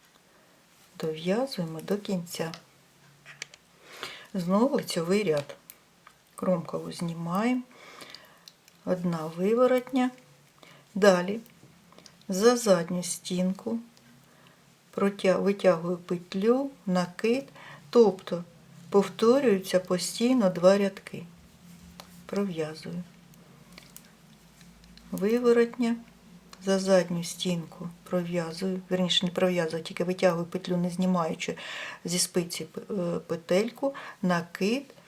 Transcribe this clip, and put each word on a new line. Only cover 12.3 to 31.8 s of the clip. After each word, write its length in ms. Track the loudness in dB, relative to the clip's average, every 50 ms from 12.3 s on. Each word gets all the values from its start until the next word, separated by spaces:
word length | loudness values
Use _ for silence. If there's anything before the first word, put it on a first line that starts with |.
| 0 4 4 4 4
задню 460 | 4 4 4 4 4 4 0 -4 -4
стінку 760 | -4 -4 -6 -8 -6 -4 -2 0 0 0 0 -2 -4 -6 -6 -6 -8 -12 -20 -20 -20 -20 -20 -20 -20 _ _ -20 -20 -20 -20 _ _ _ _ _ _ _ -4
протя-, 440 | -2 0 0 0 2 2 2 2 4
витягую 580 | 2 0 0 2 4 4 4 4 0 -4 -6
петлю, 720 | -6 -4 -6 -6 -6 -6 -6 -4 0 2 4 4 2 0 -4 -8 -8 -4
накид, 640 | -2 0 0 0 -2 -4 -2 0 0 0 0 -2 -8 -14 -20 -20 -20 -20 -20 -6 2
тобто 540 | 6 6 6 6 4 0 -4 -6 -6 -6 -6 -10 -18 -20 -20 -20 -20 -20 -4 2
повторюються 920 | 2 2 2 2 0 2 4 6 6 6 6 4 4 2 2 0 0 0
постійно 680 | 0 0 -2 -2 -2 -4 -2 0 2 2 4 4 4 2
два 280 | 4 6 6 6 6 6
рядки. 460 | 4 0 -2 -6 -12 -14 -14 -14 -14 -16 -18 -20 -20 -20 -20 -20 -20 -20 -20 -20 -20 -20 -20 -20 -20 -20 -20 -20 -12
Пров'язую. 760 | -6 -4 -2 -2 -2 -2 -4 -6 -6 -8 -10 -12 -10 -10 -10 -10 -12 -16 -20 -20 -20 -20 -20 -20 -20 -20 -20 -20 -20 -20 -20 -20 -20 -20 -20 -20 -20 -20 -20 -20 -20 -20 -20 -20 -20 -20 -20 -20 -20 -20 -20 -20 -20 -20 -20 -14 -10
Виворотня. 840 | -6 -2 0 0 2 2 4 4 4 4 4 2 0 -2 -2 -2 -2 -4 -6 -14 -20 -20 -20 -20 -20 -20 -20 -20 -20 -6 -2
За 140 | 0 0 2
задню 460 | 4 4 4 4 4 2 -2 -6 -6
стінку 640 | -6 -8 -6 -4 -4 -4 -4 -6 -10 -14 -14 -14 -14 -16 -18
пров'язую, 800 | -8 -6 -4 -4 -4 -2 -4 -4 -4 -6 -6 -6 -6 -4 -4 -6 -4 -4
вірніше, 360 | -2 0 0 0 0 0 0
не 60 | -2
пров'язую, 500 | 0 0 0 2 2 0 0 -2 -4 -6
тільки 220 | -8 -8 -6 -4 -4
витягую 420 | -4 0 2 2 2 2 0 -2
петлю, 300 | -6 -6 -8 -4 -2 -2
не 140 | -2 -2 -2
знімаючи 680 | -2 0 0 2 2 2 0 -2 -4 -6 -6 -8 -8 -8 -10 -12 -12 -12